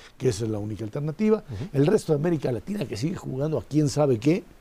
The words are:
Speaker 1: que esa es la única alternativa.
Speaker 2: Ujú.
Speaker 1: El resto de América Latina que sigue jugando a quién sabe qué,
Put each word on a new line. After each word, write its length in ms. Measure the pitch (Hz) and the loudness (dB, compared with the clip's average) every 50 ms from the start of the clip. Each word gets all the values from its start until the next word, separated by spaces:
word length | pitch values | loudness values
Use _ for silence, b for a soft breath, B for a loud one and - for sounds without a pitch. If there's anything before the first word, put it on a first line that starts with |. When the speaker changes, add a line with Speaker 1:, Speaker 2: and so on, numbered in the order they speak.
| B B B | B B B
Speaker 1:
que 120 | - - 131 | -2 -2 -2
esa 160 | 113 101 117 | 0 0 -2
es 40 | 110 | -4
la 100 | 110 104 | -4 -4
única 260 | 104 107 107 90 113 | -4 -6 -6 -8 -8
alternativa. 580 | 107 - 143 143 156 147 - 214 214 214 208 - | -8 -6 -6 -6 -6 -2 0 2 2 2 2 0
Speaker 2:
Ujú. 200 | - 113 92 135 202 - | -6 -10 -10 -8 -2 2
Speaker 1:
El 140 | 123 143 | 2 4
resto 260 | 170 220 202 - - 156 | 4 4 2 2 2 0
de 60 | 139 | 2
América 340 | 147 175 170 143 - 135 123 | 2 0 0 0 0 -2 -4
Latina 320 | 107 - - 208 208 143 | -4 -4 -6 -6 -6 -4
que 100 | 110 - | -6 -4
sigue 220 | 98 123 165 - | -4 -4 -4 -4
jugando 400 | - - 139 131 131 143 160 151 | -6 -8 -8 -4 -4 -2 -2 -2
a 60 | 123 101 | -4 -4
quién 260 | - 135 151 151 139 | 0 2 2 2 2
sabe 280 | - 143 151 139 123 | 2 2 4 4 2
qué, 280 | 107 107 147 170 208 - - - - | 4 4 2 2 2 0 -8 -18 -20